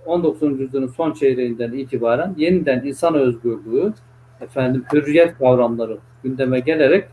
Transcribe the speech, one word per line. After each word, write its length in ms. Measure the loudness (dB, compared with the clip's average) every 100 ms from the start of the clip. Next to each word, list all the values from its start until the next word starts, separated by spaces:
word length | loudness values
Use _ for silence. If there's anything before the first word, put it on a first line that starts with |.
| -4
on 180 | 0
dokuzuncu 400 | 0 0 -2 -2
yüzyılın 240 | -4 -4 -4
son 240 | -4 -4
çeyreğinden 600 | 0 0 0 -2 -4 -6
itibaren 640 | -6 -6 -2 0 0 -2 -2
yeniden 460 | 0 2 0 -2 -2
insan 300 | -2 0 2
özgürlüğü, 800 | 0 0 -4 -6 -4 -2 -2 -4 -16 -20 _ -20
efendim, 440 | -10 -4 -2 -2 0
hürriyet 440 | -2 2 4 4 4
kavramları 600 | 4 4 2 0 -6 -8 _ _
gündeme 360 | -8 -4 0 0
gelerek 480 | 0 2 4 4 0